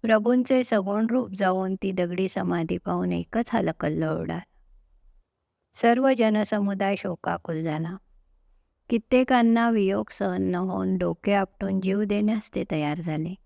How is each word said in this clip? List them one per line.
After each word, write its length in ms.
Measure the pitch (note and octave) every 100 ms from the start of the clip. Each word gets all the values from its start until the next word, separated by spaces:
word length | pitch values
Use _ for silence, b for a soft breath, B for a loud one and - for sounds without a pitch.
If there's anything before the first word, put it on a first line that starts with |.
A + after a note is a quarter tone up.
प्रभूंचे 600 | A3+ A3 G#3+ B3+ B3+ B3+
सगुण 420 | B3 G#3+ F#3+ G#3 A3+
रूप 200 | B3 A3+
जाऊन 400 | F#3+ F#3+ F#3 F#3+
ती 180 | F#3+ G3
दगडी 360 | F#3 F3 F3+ F#3+
समाधी 500 | - F3+ E3+ E3 F3+
पाहून 340 | - F3 F3+
एकच 320 | F3 E3+ A3 A#3+
हलकल्ल 520 | A3+ E3 D#3+ D#3 D#3
उडाला. 340 | D#3 D#3+ E3 E3+ - _ _ - _ _ _ _ _ _ _ _ _
सर्व 400 | - A#3 A#3+ C4 B3+
जनसमुदाय 800 | A3 G#3+ G#3 G#3+ G3+ G3 G3 G3
शोकाकुल 640 | F#3+ E3+ - E3+ - D#3+
झाला. 340 | E3 D#3 E3 F#3+ _ _ _ _ _ _ _ _ _
कित्येकांना 800 | A#3 - B3+ B3+ B3+ A#3 A#3 A#3
वियोग 400 | A3+ F#3+ G3+ G#3+
सहन 320 | - G3 F#3
न 120 | F#3+
होऊन 420 | F3+ F#3 F#3 F#3 F#3
डोके 360 | F3 E3+ -
आपटून 480 | G3+ G3 _ G3 F#3+
जीव 220 | F#3 G3
देण्यास 520 | G#3 G#3 G#3 A3 -
ते 100 | - -
तयार 300 | D#3 D3 D3+
झाले. 340 | E3 D#3 D#3+ F#3+